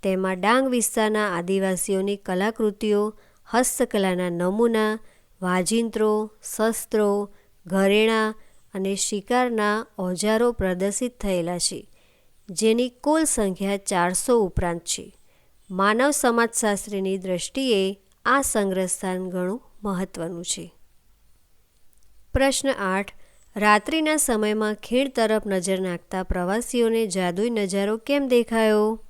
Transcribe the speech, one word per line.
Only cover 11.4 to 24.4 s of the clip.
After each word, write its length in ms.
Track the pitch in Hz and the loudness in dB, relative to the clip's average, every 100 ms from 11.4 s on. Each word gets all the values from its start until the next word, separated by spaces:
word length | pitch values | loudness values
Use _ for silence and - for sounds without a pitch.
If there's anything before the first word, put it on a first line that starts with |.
| 170 175 | -2 -2
છે, 320 | - 170 - - _ _ _ _ - | -4 -4 -14 -20 _ _ _ _ -14
જેની 400 | 180 220 226 247 | -2 0 2 0
કુલ 340 | 240 285 320 | _ 0 2
સંખ્યા 540 | 311 - 202 180 196 202 | 2 0 -2 -2 -4 -4
ચારસો 640 | - 185 175 185 - 240 | -2 0 0 0 2 2
ઉપરાંત 420 | 190 - 180 170 | 2 0 -2 -4
છે. 240 | - - - _ _ _ _ _ _ | -6 -8 -8 _ _ _ _ _ _
માનવ 420 | 185 196 220 277 | 0 2 4 2
સમાજશાસ્ત્રની 1040 | 285 254 233 233 - 220 202 - 202 190 190 | 4 2 4 2 2 0 0 -4 -4 -2 -4
દ્રષ્ટિએ 640 | 185 180 - - 262 208 190 196 _ _ - | -2 -4 -4 -4 2 2 2 -2 _ _ 0
આ 160 | 262 | 2
સંગ્રહસ્થાન 880 | 269 226 196 185 185 - 185 185 185 | 2 0 0 0 -2 -4 -4 -6 -6
ઘણું 320 | 180 180 226 - - | -4 -4 -6 -10 -12
મહત્વનું 640 | 208 185 190 - 165 170 175 | -6 -4 -6 -6 -8 -8 -8
છે. 280 | - 170 _ - _ _ _ _ _ _ _ _ _ - - - - - | -8 -10 _ -20 _ _ _ _ _ _ _ _ _ -20 -20 -20 -20 -6
પ્રશ્ન 360 | 254 269 262 269 | 2 2 2 -2
આઠ, 420 | 262 196 190 202 - - - - - | -2 -2 -2 -4 -12 -20 -20 -14 0
રાત્રિના 640 | 214 208 208 320 311 311 | 4 4 4 -2 0 0
સમયમાં 580 | - 226 | 0 0